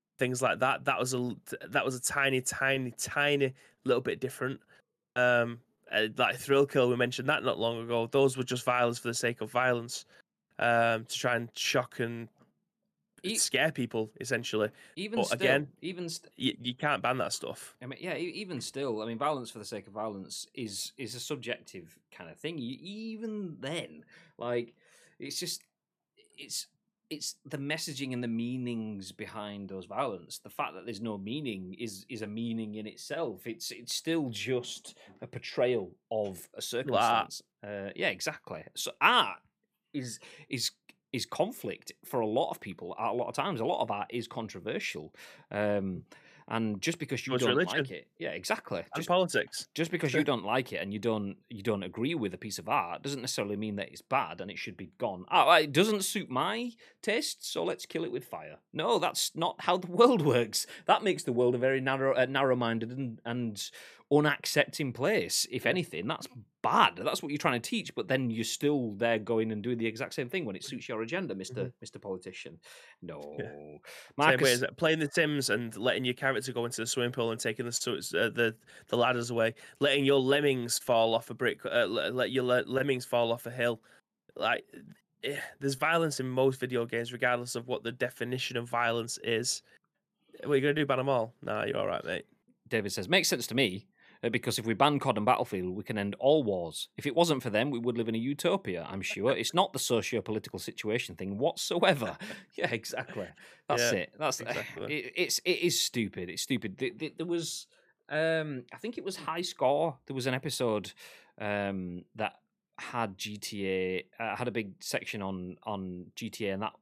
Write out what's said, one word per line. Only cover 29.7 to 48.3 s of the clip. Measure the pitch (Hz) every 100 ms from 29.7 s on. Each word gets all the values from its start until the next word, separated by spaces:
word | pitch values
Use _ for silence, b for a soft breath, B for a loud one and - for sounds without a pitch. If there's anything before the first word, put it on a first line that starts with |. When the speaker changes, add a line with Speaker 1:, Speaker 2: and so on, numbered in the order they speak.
| 95 90
Speaker 2:
violence. | 101 135 95 82 -
The | -
fact | - 143
that | 85 95
there's | 101
no | 113 104
meaning | 98 135 143 98 92 95
is, | 117 95 -
is | 120
a | 107
meaning | 107 117 113 110 107
in | 107
itself. | - - 147 151 95 123
It's, | 113 -
it's | 104 120
still | - - 165 139
just | 110 117 127 123 - - - B B
a | 127
portrayal | 123 - - 123 120 92 - -
of | 110 104 90 -
a | -
Speaker 1:
Like |
Speaker 2:
circumstance. | - 120 139 110 117 113 - - - _
Uh, | 104 101 98 -
yeah, | 190
exactly. | - - 151 - 82 -
So | - - -
art | 185 247 120 92 _ _ _ _ _
is, | 147 127 107 B B 151
is, | 127 - - _ - _
is | 120 -
conflict | - 185 285 110 87 - -
for | - 131
a | 110
lot | 113 -
of | -
people | - 85 87 -
at | 113
a |
lot | 117 -
of | -
times. | 165 143
A | 117
lot | 180
of | 113
art | 101 -
is | 123 117
controversial. | - 110 95 98 160 - - 78 - B B B
Um, | 104 104 104 98 90 - B B B B
and | 113 113 101
just | 160 165
because | 147 127 -
you |
Speaker 1:
So | 127
it's | 123
Speaker 2:
don't | 131
Speaker 1:
religion. | 180 147
Speaker 2:
like | 139
it, | 87 - -
yeah, | 165